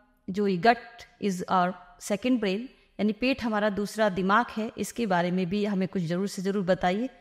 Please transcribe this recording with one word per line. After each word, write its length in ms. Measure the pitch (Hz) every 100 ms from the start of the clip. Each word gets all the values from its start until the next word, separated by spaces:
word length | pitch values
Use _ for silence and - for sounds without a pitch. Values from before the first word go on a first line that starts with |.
| _ _ -
जो 180 | 190 202
ये 100 | 180
gut 720 | 226 240 - - - - 202
is 40 | 180
our 340 | - 190 180 185 - -
second 300 | - 208 254
brain, 280 | 254 208 196 254 - _ -
यानी 120 | 208
पेट 300 | 208 254 262
हमारा 280 | 233 208 214
दूसरा 380 | 196 202 214 214
दिमाग 380 | 185 185 208 240 -
है, 160 | 220 -
इसके 280 | 202 - 226
बारे 240 | 175 175
में 180 | 185 180
भी 160 | 208
हमें 240 | 208 190 185
कुछ 140 | 196
ज़रूर 260 | 165 175 202
से 140 | -
ज़रूर 220 | 190 202
बताइए 440 | 185 180 180 196 262 -